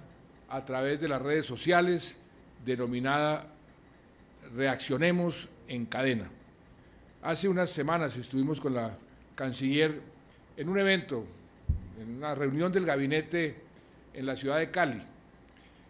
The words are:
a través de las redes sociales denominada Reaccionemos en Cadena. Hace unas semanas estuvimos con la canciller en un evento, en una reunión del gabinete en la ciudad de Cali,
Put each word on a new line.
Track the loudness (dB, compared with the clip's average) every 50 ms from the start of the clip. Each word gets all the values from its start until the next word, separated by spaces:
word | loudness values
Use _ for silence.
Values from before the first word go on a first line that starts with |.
| -12 -16 -20 -20 -20 -20 -20 -20 -12 -8
a | -8 -8 -6
través | -4 -2 0 0 0 0 0
de | 0
las | 0 0 0
redes | 0 2 0 0 0
sociales | -2 -6 -2 2 4 6 6 6 4 2 0 -2 -6 -12 -14 -20 -20 -20 -20 -20 -20 -20 -8 -4
denominada | -2 -2 0 0 -2 -2 0 2 2 2 4 4 2 0 -2 -4 -10 -18 -20 -20 -20 -20 -20 -20 -20 -20 -20 -20 -20 -20 -20 -20 -20 -20 -20 -18 -10 -4
Reaccionemos | 0 0 0 0 0 -2 -2 0 2 2 2 2 2 2 0 -2 -4 -8 -14 -18 -18 -12 -8
en | -6 -6 -6
Cadena. | -4 -2 0 2 2 2 0 -2 -8 -12 -18 -20 -20 -20 -20 -20 -20 -20 -20 -20 -20 -20 -20 -20 -20 -18 -8
Hace | -4 -4 -2 0 2
unas | 2 2 2 2 0
semanas | 0 -2 0 0 2 2 0 -2 -4
estuvimos | -6 -8 -2 0 0 2 0 0 -2
con | -2 -2 0
la | -2 -2 -4 -6 -10 -16 -20 -20 -20 -20 -16 -10
canciller | -6 -6 -4 -4 -2 0 2 4 4 4 2 0 -4 -10 -16 -20 -20 -20 -20 -20 -20 -20 -14 -10
en | -6 -4
un | 0 0
evento, | 2 4 4 4 2 0 -2 -4 -6 -6 -8 -14 -20 -20 -20 -20 -4 0 0 0 0 -2 -10 -14 -12
en | -10 -10 -8
una | -6 -4 -4 -2
reunión | 0 0 0 2 2 2 2
del | 2 2 2
gabinete | 2 2 2 2 2 2 0 0 0 0 0 0 -2 -4 -8 -16 -20 -20 -20 -20 -20 -20 -20 -20 -16 -12
en | -8 -6
la | -4 -4
ciudad | -2 0 0 2 0
de | 0 0
Cali, | 2 2 2 2 0 -4 -10 -14 -20 -20 -20 -20 -20 -20 -20 -20 -20 -20 -20 -20 -20 -20 -20